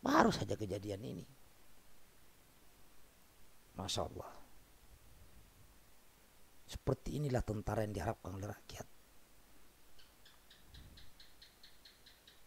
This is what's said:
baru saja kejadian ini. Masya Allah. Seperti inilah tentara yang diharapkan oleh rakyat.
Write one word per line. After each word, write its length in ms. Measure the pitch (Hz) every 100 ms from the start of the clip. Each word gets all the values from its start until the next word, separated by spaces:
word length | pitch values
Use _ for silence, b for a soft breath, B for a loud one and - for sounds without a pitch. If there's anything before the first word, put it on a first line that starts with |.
baru 240 | - 302 262
saja 240 | - 101
kejadian 480 | 104 107 101 101 98
ini. 240 | 123 110 - - - - - - - - - - - - - - - - - - - - - - - - -
Masya 320 | - 92 -
Allah. 240 | 82 - - - - - - - - - - - - - - - - - - - - - - - - - -
Seperti 480 | - - 131 - -
inilah 240 | 147 123
tentara 480 | - 107 101 107 107
yang 80 | 104
diharapkan 400 | 95 110 - 95
oleh 80 |
rakyat. 400 | 98 - - - - - - - - - - - - - - - - - - - - - - - - - - - - - - - - - - - - - - -